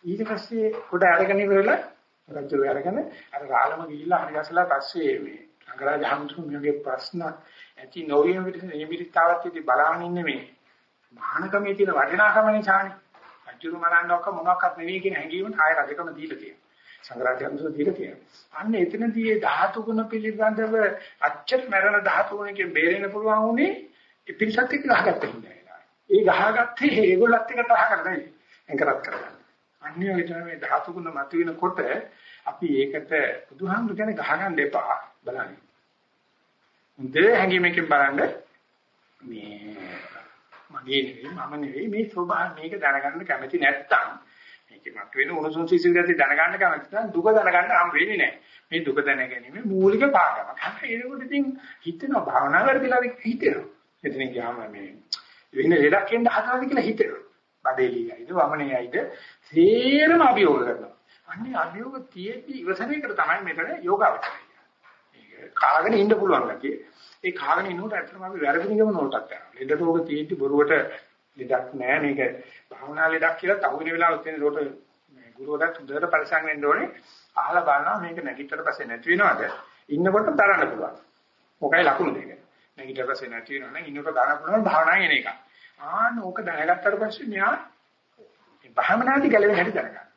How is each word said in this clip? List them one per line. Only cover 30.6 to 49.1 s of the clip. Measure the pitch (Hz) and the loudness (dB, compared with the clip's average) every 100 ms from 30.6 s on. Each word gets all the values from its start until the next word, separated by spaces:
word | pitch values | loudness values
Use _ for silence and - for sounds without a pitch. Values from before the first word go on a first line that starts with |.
ධාතු | 147 143 - | -2 -2 -2
ගුණ | 175 165 | -10 -10
මතුවෙනකොට | 143 139 170 170 160 180 180 139 170 - _ - - | -8 -6 -2 -2 -2 -4 -2 -4 -4 -8 _ -20 -12
අපි | - - 170 | -12 -6 -2
ඒකට | 139 139 147 151 156 127 - | 0 0 -2 -2 0 0 -4
බුදුහාමුදුරු | - - 185 202 233 180 | -12 -10 -4 -2 -2 -4
කියන්නේ | 214 185 | -4 -4
ගහගන්න | - 156 190 160 | -2 -2 -2 -2
එපා | 143 123 117 - - _ | 0 -2 -2 -6 -6 _
බලන්න. | - 131 107 98 _ _ _ _ _ _ _ _ _ _ _ _ _ _ | -12 -10 -10 -12 _ _ _ _ _ _ _ _ _ _ _ _ _ _
හොඳ | 131 147 196 | -4 4 6
හැඟීමකින් | 233 185 185 180 175 165 | 6 4 4 2 2 2
බලන්න | 147 139 143 - - - _ _ _ _ _ _ _ | 4 4 2 -2 -4 -16 _ _ _ _ _ _ _
මේ | 127 113 104 104 104 104 92 - - - - _ _ - _ | -16 -14 -14 -16 -16 -16 -14 -16 -16 -20 -20 _ _ -20 _
මගේ | - 127 139 | -16 -4 -2
නෙවෙයි | 127 117 131 | -2 -8 -14
මම | 180 135 147 | -12 -10 -8
නෙවෙයි | 143 135 220 | -8 -8 -6
මේ | 202 220 | -4 -4
ස්වභාවය | 190 175 196 175 | -4 -4 -2 -4
මේක | 156 160 - | -6 -10 -4
දැනගන්න | 147 139 139 160 | 0 0 -2 -6
කැමති | 185 135 135 175 | -6 -6 -4 0
නැත්තම් | 139 143 - 160 104 - _ _ - - _ | 0 0 2 0 2 -8 _ _ -20 -20 _
මේක | - - | -20 -18
මතුවෙන | 101 101 131 147 | -16 -12 -2 -2
උණුසුම් | 170 151 156 | -2 -4 -4
සිසිල් | 165 180 175 | 0 2 4
ගතිය | 175 175 165 | 4 4 4
දැනගන්න | 170 147 165 190 | 4 4 2 2
කැමති | 190 151 - | 0 0 -4
නැත්නම් | 208 226 | -6 -2
දුක | 170 170 | 0 4
දැනගන්න | 214 190 175 180 | 4 6 2 4
හම් | 175 175 | 4 4
වෙන්නේ | 143 190 202 | 2 0 0
නැහැ. | 135 - _ - _ | -2 -2 _ -20 _
මේ | 160 | -4
දුක | 156 131 | -2 0
දැනගැනීමේ | 143 | 0